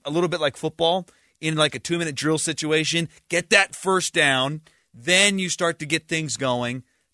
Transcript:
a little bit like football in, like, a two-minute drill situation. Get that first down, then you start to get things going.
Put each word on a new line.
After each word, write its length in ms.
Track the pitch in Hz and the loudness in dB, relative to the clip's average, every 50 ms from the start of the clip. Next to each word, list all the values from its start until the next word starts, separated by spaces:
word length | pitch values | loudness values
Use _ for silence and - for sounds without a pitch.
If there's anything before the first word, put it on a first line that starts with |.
| _ | _
a 40 | 143 | -4
little 200 | 151 170 180 165 | 0 0 0 0
bit 100 | 175 160 | 0 0
like 160 | 156 143 - | -2 -2 -2
football 500 | - - 156 - - 165 165 175 190 175 - _ _ _ _ _ _ | -4 -6 -6 -2 0 2 2 2 0 -4 -8 _ _ _ _ _ _
in, 140 | 156 160 160 | -4 -2 0
like, 180 | 151 151 147 - | 0 0 0 -2
a 40 | 117 | -6
two-minute 380 | - - 170 170 170 156 135 | -6 -4 -4 -4 -4 -6 -6
drill 220 | - 139 156 160 151 | -2 0 0 0 0
situation. 720 | - 170 147 - 156 151 156 160 156 - 156 170 165 - - - _ _ | -2 -4 -4 -4 -2 0 0 0 0 0 -2 -2 -2 -4 -8 -18 _ _
Get 220 | 170 175 175 - | -4 -4 0 4
that 260 | 220 202 196 - - | 4 4 4 2 -4
first 380 | - - 190 190 185 - - - | -4 -2 0 0 0 0 0 2
down, 480 | 165 151 139 135 127 131 139 156 156 - _ _ _ _ _ | 2 4 4 4 2 0 -2 -4 -8 -12 _ _ _ _ _
then 460 | - 117 117 165 180 190 202 202 196 190 | -20 -8 0 2 4 4 4 4 2 0
you 120 | 185 170 | -2 -2
start 280 | - - 175 170 165 - | -2 0 0 -2 -2 -4
to 60 | 156 | -4
get 220 | 143 160 156 - - | -2 -2 -4 -2 -4
things 300 | 170 160 156 139 - - | -4 -4 -4 -4 -4 -2
going. 440 | 135 127 123 123 120 120 123 127 - _ _ _ _ _ | -2 0 0 0 -2 -4 -6 -8 -10 _ _ _ _ _